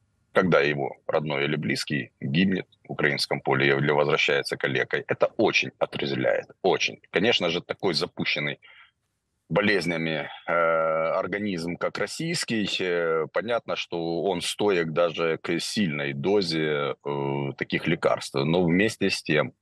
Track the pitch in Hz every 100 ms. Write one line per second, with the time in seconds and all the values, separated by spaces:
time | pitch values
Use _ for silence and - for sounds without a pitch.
0 | _ _ _ - 95 80 71 71 65 -
1 | - 80 76 71 73 76 78 - - 73
2 | - - 67 71 95 92 - _ - 73
3 | 73 71 - 71 73 67 69 69 71 73
4 | 71 73 - 71 67 67 73 65 62 76
5 | - - - - 101 - 65 - - -
6 | 71 65 62 50 - - 95 76 - -
7 | _ 85 107 - 90 85 - - 101 80
8 | 87 - - - 73 71 - - - _
9 | _ _ _ _ - - 104 101 82 82
10 | 80 78 71 - - 85 82 82 80 80
11 | 80 78 98 101 104 90 85 87 90 -
12 | 104 - 160 170 - 113 98 - 92 87
13 | 82 80 78 - 98 117 - 90 - 87
14 | 85 85 87 87 78 - 104 90 82 78
15 | 87 78 82 80 - 85 - - 98 73
16 | 71 69 78 104 90 80 78 73 71 -
17 | 71 71 69 71 69 65 80 82 - 82
18 | - - - 65 73 85 87 87 110 -
19 | 98 - - 73 67 -